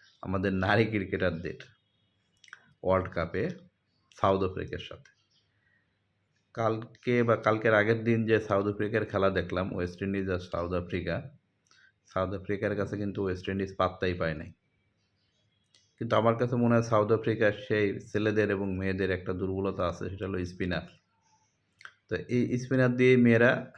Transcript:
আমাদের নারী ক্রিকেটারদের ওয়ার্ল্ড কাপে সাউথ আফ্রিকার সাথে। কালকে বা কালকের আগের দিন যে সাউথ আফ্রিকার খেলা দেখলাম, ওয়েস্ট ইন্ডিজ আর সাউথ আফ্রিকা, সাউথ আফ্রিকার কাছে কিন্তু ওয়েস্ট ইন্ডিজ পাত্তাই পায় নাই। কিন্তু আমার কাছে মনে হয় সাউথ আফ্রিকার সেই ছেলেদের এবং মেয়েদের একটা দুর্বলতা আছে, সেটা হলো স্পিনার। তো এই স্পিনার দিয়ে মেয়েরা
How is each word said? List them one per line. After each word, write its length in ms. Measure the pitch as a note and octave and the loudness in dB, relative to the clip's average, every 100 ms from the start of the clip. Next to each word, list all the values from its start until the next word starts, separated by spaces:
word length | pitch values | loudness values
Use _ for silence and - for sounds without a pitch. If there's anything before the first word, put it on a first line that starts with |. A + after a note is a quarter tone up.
| _ _ | _ _
আমাদের 280 | F#2 G2 G2 | -6 -2 -2
নারী 320 | F#2+ F#2 G#2+ A2+ | 0 2 2 2
ক্রিকেটারদের 760 | G#2+ F2+ F#2+ F#2 D#2+ D#2+ - - _ _ _ _ _ _ _ - - _ _ | -2 -4 -2 -2 -4 -8 -12 -18 _ _ _ _ _ _ _ -20 -20 _ _
ওয়ার্ল্ড 260 | F#2 F#2+ F#2 | 0 0 0
কাপে 300 | - E2 F2+ D#3 - - _ _ _ _ - | -4 -4 -4 -6 -8 -18 _ _ _ _ -2
সাউথ 240 | G2+ G2 | 2 2
আফ্রিকার 400 | F#2 F2+ E2+ F2 - | 0 -4 -10 -10 -12
সাথে। 220 | - - _ _ _ _ _ _ _ _ _ _ _ _ _ _ - | -18 -20 _ _ _ _ _ _ _ _ _ _ _ _ _ _ -4
কালকে 600 | A2+ A2 A#2 - - A#2+ | -2 -2 -6 -8 0 2
বা 120 | A#2 A2 A2 | 2 2 2
কালকের 280 | G#2+ A2+ | 2 4
আগের 260 | G#2+ G#2 A2+ | 4 4 2
দিন 160 | A2+ A2+ A2 | 2 0 4
যে 60 | A2 - | 2 2
সাউথ 180 | G2 G#2 | 0 0
আফ্রিকার 360 | G2+ G#2 A2 G#2 | -2 -2 -2 -2
খেলা 240 | G2 G2 | 0 2
দেখলাম, 360 | F#2 E2+ F2+ F#2+ F#2 | 0 -2 -4 -4 -4
ওয়েস্ট 240 | F2+ - | -4 -4
ইন্ডিজ 260 | G2 G2 F#2+ | -4 -2 -2
আর 120 | F2+ - | -4 -4
সাউথ 200 | F2 F2 | -6 -4
আফ্রিকা, 420 | F2+ F2 F#2 E2 F#2 - - _ _ _ _ _ _ _ | -4 -4 -4 -4 -6 -8 -16 _ _ _ _ _ _ _
সাউথ 200 | F#2 F#2 | -4 -2
আফ্রিকার 380 | F#2+ F#2 G2+ G#2 G2+ | -4 -6 -2 -2 -2
কাছে 200 | G2 G#2 | -2 -4
কিন্তু 220 | G2+ G2 | -4 -2
ওয়েস্ট 240 | G2 F2+ F#2 | -2 -2 -4
ইন্ডিজ 220 | G2 F#2 - | -4 -4 -2
পাত্তাই 360 | F#2 - F#2 | -2 0 -4
পায় 220 | F2 E2 D#2 | -2 -2 -4
নাই। 100 | E2+ - _ _ _ _ _ _ _ _ _ _ _ _ _ - | -10 -18 _ _ _ _ _ _ _ _ _ _ _ _ _ -10
কিন্তু 120 | A2+ G#2+ | 0 2
আমার 200 | A2+ A2+ | 4 2
কাছে 180 | B2 B2 | 0 2
মনে 180 | A#2+ A#2 | 4 4
হয় 100 | A2+ | 4
সাউথ 180 | A2 G#2 | 2 4
আফ্রিকার 400 | A2 - A2 G#2+ G2+ - | 2 0 2 2 0 -2
সেই 180 | G#2+ G2+ - - | 0 0 -2 -4
ছেলেদের 380 | G#2+ G#2+ G#2+ G2+ | -2 0 2 2
এবং 160 | G2 G2 F#2 | 0 -2 -4
মেয়েদের 320 | F#2+ F#2+ F#2+ | -2 -2 0
একটা 200 | F2+ G#2 | -2 -4
দুর্বলতা 500 | F#2 F#2+ F#2+ G2 F#2+ F2+ | -4 -4 -2 -2 -2 -2
আছে, 140 | E2+ F#2+ | -4 -8
সেটা 160 | G2 F#2+ | -8 -6
হলো 120 | F#2+ F2 | -4 -6
স্পিনার। 400 | - F2+ F2 - - _ _ _ _ _ _ _ _ - _ - | -4 -4 -4 -6 -16 _ _ _ _ _ _ _ _ -20 _ -6
তো 80 | E2+ - B2 | -6 -2 0
এই 60 | - B2 | 0 -2
স্পিনার 340 | C3 C3 B2+ B2 | 0 2 4 6
দিয়ে 160 | B2+ B2+ | 6 8
মেয়েরা 340 | A#2+ A#2 A#2+ - - | 8 6 6 2 -4